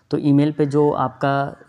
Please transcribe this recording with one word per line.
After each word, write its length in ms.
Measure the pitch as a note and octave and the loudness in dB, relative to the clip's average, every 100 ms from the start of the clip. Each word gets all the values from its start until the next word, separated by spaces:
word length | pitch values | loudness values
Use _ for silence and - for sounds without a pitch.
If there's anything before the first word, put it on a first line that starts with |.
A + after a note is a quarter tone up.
| _ | _
तो 60 | B2+ | -4
ईमेल 320 | C#3+ C#3+ D3+ | 2 2 2
पे 140 | D3+ C#3+ | 0 0
जो 240 | D3 D3 | 2 2
आपका 640 | D3 B2+ - C#3 C#3 C#3 - | 0 -4 -2 -2 -2 -4 -10